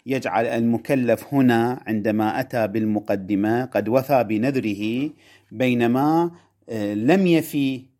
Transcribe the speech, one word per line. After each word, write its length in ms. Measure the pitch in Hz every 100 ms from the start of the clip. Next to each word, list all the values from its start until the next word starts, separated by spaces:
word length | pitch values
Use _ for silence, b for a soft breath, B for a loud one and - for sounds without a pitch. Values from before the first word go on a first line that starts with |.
| -
يجعل 400 | 131 117 95 117
المكلف 880 | 117 117 117 - 139 123 110 -
هنا 480 | 143 127 117 117 127 -
عندما 540 | 110 104 107 107 -
أتى 260 | 127 123 107
بالمقدمة 1000 | 107 107 104 104 101 95 101 104 117
قد 240 | 127 104 104
وفى 360 | 127 - 139
بنذره، 840 | 113 107 123 131 113 98 107 120 147 b b b b
بينما، 800 | 107 127 123 117 123 147 160 170 170 B _ -
آه، 260 | 113 101
لم 320 | 104 117 185 185
يفي 560 | 165 156 147 139 131 -